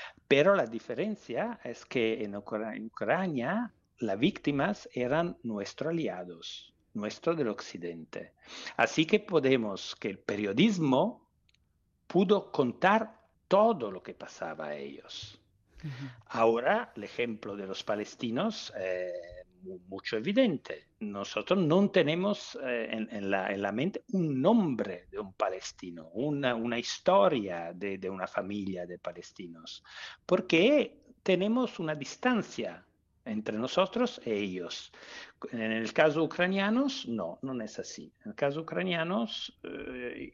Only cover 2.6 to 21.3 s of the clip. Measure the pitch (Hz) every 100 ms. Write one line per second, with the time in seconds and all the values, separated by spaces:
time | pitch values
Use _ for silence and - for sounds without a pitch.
2.6 | 110 107 110 - 107 160 190 139 123 208
3.6 | 247 - _ - 113 98 160 - - 143
4.6 | 165 104 - 127 123 151 170 - 117 104
5.6 | 98 - 143 165 123 90 90 85 - -
6.6 | - _ _ 110 104 - 170 165 120 104
7.6 | - 87 85 85 80 - - _ - -
8.6 | - - 113 - 160 208 208 170 131 131
9.6 | 110 95 - - 110 92 - 101 101 107
10.6 | 220 190 147 131 196 - _ _ _ _
11.6 | _ _ _ _ - 175 190 202 - -
12.6 | 127 - 185 214 220 - _ _ - 196
13.6 | 220 190 110 92 - - - - 85 78
14.6 | 76 73 71 71 - - - - _ _
15.6 | _ - 151 127 135 123 - 120 113 117
16.6 | 131 214 254 - 101 - 120 107 - 101
17.6 | 95 95 - 104 110 - 120 120 214 -
18.6 | - - 92 92 92 87 85 90 90 90
19.6 | 92 92 - 95 - 113 135 208 254 143
20.6 | - - - - 104 101 98